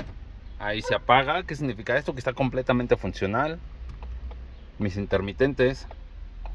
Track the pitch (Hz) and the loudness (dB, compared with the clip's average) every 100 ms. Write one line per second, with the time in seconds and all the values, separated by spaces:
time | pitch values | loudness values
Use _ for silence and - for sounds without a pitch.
0 | - - - - - - 104 107 110 104 | -6 -8 -12 -14 -12 -8 -4 -2 2 2
1 | - 131 135 170 180 143 143 104 107 131 | 6 6 6 2 0 -2 -2 -2 2 2
2 | 147 139 131 123 131 127 127 123 123 117 | 2 -2 -2 2 2 2 2 2 4 2
3 | 98 92 98 113 147 170 - - - - | 2 -2 0 2 0 -2 -10 -10 -10 -10
4 | - - - - - - - - 104 95 | -8 -8 -8 -10 -12 -14 -12 -2 -2 0
5 | 98 98 98 92 135 131 127 139 - - | 2 2 2 2 2 6 2 2 -8 -12
6 | - - - - - | -14 -12 -12 -10 -8